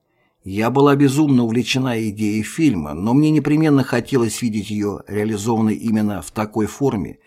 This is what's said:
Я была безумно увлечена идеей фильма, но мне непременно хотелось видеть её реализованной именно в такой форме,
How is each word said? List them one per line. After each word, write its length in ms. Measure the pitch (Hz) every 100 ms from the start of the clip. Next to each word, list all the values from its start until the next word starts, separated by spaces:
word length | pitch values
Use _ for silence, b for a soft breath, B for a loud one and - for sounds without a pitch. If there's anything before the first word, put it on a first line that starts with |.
| _ _ _ _
Я 260 | 98 98 113
была 260 | 135 143 139
безумно 460 | 139 135 151 127
увлечена 680 | 117 117 113 135 131 113 110
идеей 340 | 104 107 107
фильма, 520 | 107 - 156 98 73
но 180 | 76 104
мне 180 | 131 156
непременно 540 | 156 143 151 160 139
хотелось 560 | 127 120 - 135 113 -
видеть 300 | 120 107 101
её 300 | 104 104 92 -
реализованной 680 | 101 107 107 110 113 110
именно 480 | 104 117 107 107 95
в 80 | 82
такой 340 | - 107 113
форме, 540 | 101 - 139 113 64 -